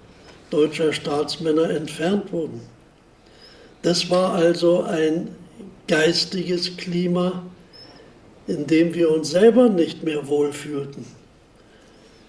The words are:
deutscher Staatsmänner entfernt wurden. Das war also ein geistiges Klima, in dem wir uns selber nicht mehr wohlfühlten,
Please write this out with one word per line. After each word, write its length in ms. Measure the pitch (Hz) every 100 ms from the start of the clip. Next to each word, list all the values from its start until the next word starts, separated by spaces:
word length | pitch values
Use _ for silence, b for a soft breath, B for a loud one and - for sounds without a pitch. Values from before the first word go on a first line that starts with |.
| B B B B -
deutscher 440 | 151 156 156 156
Staatsmänner 760 | 143 165 147 147 - 160 156 165
entfernt 600 | 147 156 - 165 202 -
wurden. 300 | 175 143 117 - - _ _ _ _ B B B B B B
Das 280 | 170 170 -
war 240 | 180 185
also 500 | 185 165 170 170 180
ein 520 | - 160 156 165 226 - - - 202 - -
geistiges 920 | 160 160 170 - 190 170 175 - -
Klima, 640 | 185 175 180 175 180 180 - B B B B B B B - - -
in 200 | 165 147
dem 260 | 160 170
wir 180 | 170 160
uns 200 | 160 143
selber 360 | 170 226 226 247
nicht 360 | 180 156 -
mehr 240 | 160 151 135
wohlfühlten, 800 | 147 147 139 151 143 143 139 117 - - _ _ B B B B B B B